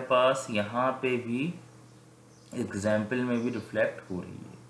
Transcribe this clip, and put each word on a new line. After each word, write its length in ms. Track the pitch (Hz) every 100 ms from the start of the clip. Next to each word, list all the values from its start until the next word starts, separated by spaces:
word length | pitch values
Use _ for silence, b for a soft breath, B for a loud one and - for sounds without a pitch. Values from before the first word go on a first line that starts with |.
| 127
पास 420 | 127 131 135 -
यहाँ 400 | 107 101 120 131 127
पे 140 | 127 120
भी 360 | 113 120 165 - - - - - - - - - - -
एग्जांपल 680 | 104 104 104 107 104 127
में 160 | 123 120
भी 100 | 120
रिफ्लेक्ट 580 | 113 - 110 110 - -
हो 100 | 90
रही 100 | 87
है। 180 | - - -